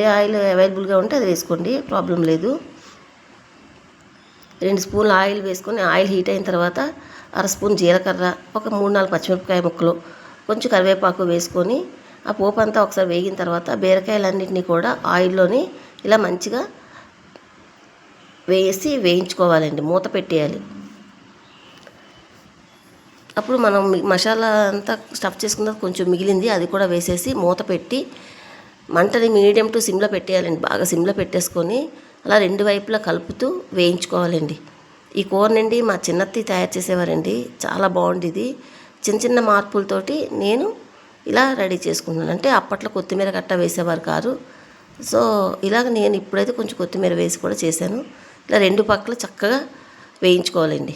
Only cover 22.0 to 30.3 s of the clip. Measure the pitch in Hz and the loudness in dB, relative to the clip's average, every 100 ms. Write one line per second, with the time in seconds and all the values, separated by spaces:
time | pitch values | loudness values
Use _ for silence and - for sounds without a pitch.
22 | - - - - - - _ _ _ - | -20 -20 -20 -20 -20 -20 _ _ _ -20
23 | _ - - - 214 254 226 202 196 190 | _ -20 -8 -6 -2 2 4 4 2 2
24 | 190 180 214 220 226 214 202 202 202 220 | 2 2 2 0 2 2 2 0 -4 -8
25 | - - 196 180 214 - 214 214 185 180 | -8 -8 -8 -6 -6 -4 -4 -4 -6 -2
26 | 180 175 190 190 220 196 170 196 190 175 | 0 0 2 0 2 0 0 0 0 0
27 | 175 175 247 254 175 180 208 180 - 254 | -2 -4 -2 0 0 0 -2 -4 -2 -4
28 | - - - - - - - - - 165 | -4 -12 -20 -20 -20 -20 -20 -20 -2 2
29 | 202 240 226 214 202 208 220 226 214 185 | 2 4 4 6 6 6 2 0 0 0
30 | 208 196 190 | 0 -2 -2